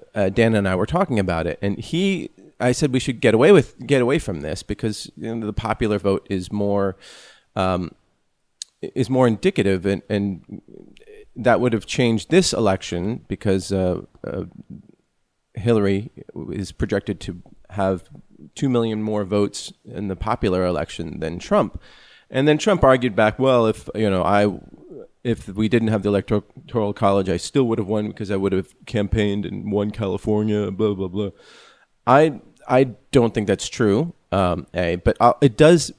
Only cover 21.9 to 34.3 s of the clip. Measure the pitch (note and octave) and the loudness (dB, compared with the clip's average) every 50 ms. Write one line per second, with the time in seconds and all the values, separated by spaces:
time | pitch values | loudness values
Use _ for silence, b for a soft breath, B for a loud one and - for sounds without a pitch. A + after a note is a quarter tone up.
21.9 | b b b b b b b b - C3 C#3 D3+ D3+ D3+ - G#3+ G3 F3 - C3+ | b b b b b b b b -4 0 2 2 2 2 2 0 2 4 6 6
22.9 | C3 C3 A#2+ B2+ G2 G#2 A2 G#2+ G2+ - B2+ C3 C3 B2 A2+ A2 G#2+ - - - | 6 6 4 0 0 2 2 2 2 2 2 2 4 4 4 2 0 -2 -6 -10
23.9 | - G#2+ A2 G#2 F#2+ F#2 E2+ E2 G2+ G#2 G#2 G#2 F2+ - - - - - - - | -4 -2 0 0 2 2 2 2 4 4 4 2 0 -4 -10 -18 -20 -20 -20 -20
24.9 | - C3+ G2 - _ _ - B2 A2+ - - - F#2 G2+ A2 G#2+ A#2+ A#2 A2+ A2 | -18 -18 -20 -20 _ _ -4 -4 -4 -4 -6 -10 -6 -2 -2 2 2 2 2 2
25.9 | A2 G#2 F#2+ G2+ G2+ G2 F#2+ - A2+ G#2 - _ - - - - - A#2+ G#2+ G2+ | 0 0 0 0 0 0 0 0 -2 -2 -4 _ -14 -20 -14 -6 -4 -4 -2 -2
26.9 | G2+ - A#2 G2 G2 G2 F#2+ F#2 F2 F2 - - - C#3+ C3 A#2 A2+ A2 G#2 F2+ | -2 0 0 2 2 2 2 0 -2 -4 -4 -2 0 0 2 2 0 -2 -2 -2
27.9 | A2 G#2+ G#2+ G#2 - - A2 F#2 G2+ G2 F#2+ G2 F#2+ F#2 F#2 - - _ _ - | -2 -4 -4 -4 -6 -8 -8 -6 -4 -2 -2 0 0 -2 -2 -4 -10 _ _ -6
28.9 | - A2 G#2 G2+ - A2 G#2 G#2 G2+ G#2 G2 - F#2+ G2 - G2+ G2+ G#2 G2+ G#2+ | -4 -2 -2 0 0 0 0 0 0 -2 -4 -6 -8 -8 -6 -4 -2 -2 -2 -2
29.9 | G#2 - A2 G2 F#2 G2 - A2 G#2+ G#2 G#2+ A2 G#2 G#2 G#2 F#2+ G2 F#2 A2 G#2 | -4 -4 -4 -4 -4 -4 -2 0 0 0 0 0 0 0 -2 -2 -2 -2 -2 -2
30.9 | G#2 F#2 G2 F#2 F2 G2 G#2 G2 - b b b b b b b b b b b | 0 -2 -4 -6 -4 -4 -6 -6 -6 b b b b b b b b b b b
31.9 | b _ - - B2+ C#3 D3+ D#3+ C#3 G#2+ - - _ _ _ - C3 B2+ C3+ B2+ | b _ 2 4 6 6 6 4 0 -4 -12 -20 _ _ _ 0 2 2 2 2
32.9 | A2 - _ _ - C#3 A#2 A2+ - A#2 G#2 G2 G2 F#2+ - - - - A#2+ G#2 | -2 -10 _ _ 2 2 2 2 0 -2 -2 0 -2 -2 -4 -6 -2 0 2 4
33.9 | G2 A2+ D#3+ E3+ - _ _ - | 4 2 0 -2 -6 _ _ -4